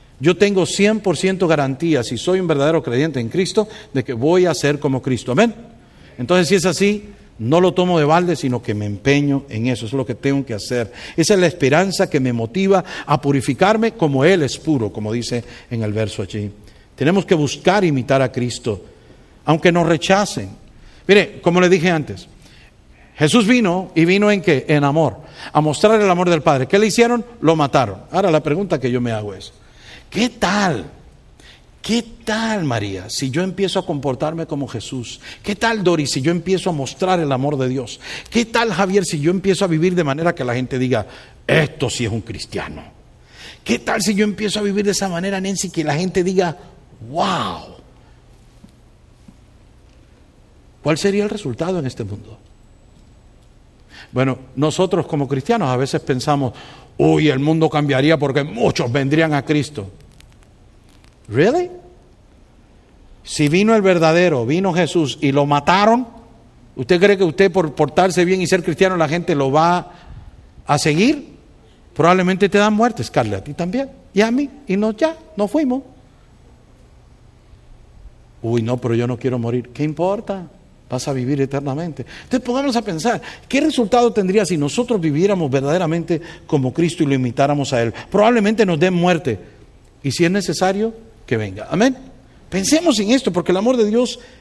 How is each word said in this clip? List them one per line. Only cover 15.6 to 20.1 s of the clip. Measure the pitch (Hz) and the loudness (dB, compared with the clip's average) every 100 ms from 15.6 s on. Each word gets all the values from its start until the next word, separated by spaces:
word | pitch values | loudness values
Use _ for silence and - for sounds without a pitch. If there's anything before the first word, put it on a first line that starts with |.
| - | -10
en | 117 | -6
el | 107 | -4
verso | 104 107 - | -2 -4 -4
allí. | 98 107 101 - - - - - | -8 -6 -8 -10 -20 -20 -20 -2
Tenemos | 143 196 | 0 2
que | - 170 | 2 0
buscar | 143 - - 202 | 0 0 0 2
imitar | 180 139 113 135 | 2 0 0 2
a | 127 | 2
Cristo, | 127 120 - 123 98 - - - - - - - | -2 -6 -6 -6 -6 -8 -20 -20 -20 -20 -12 0
aunque | 160 180 | 2 4
nos | 170 165 | 2 2
rechacen. | 160 - | 0 2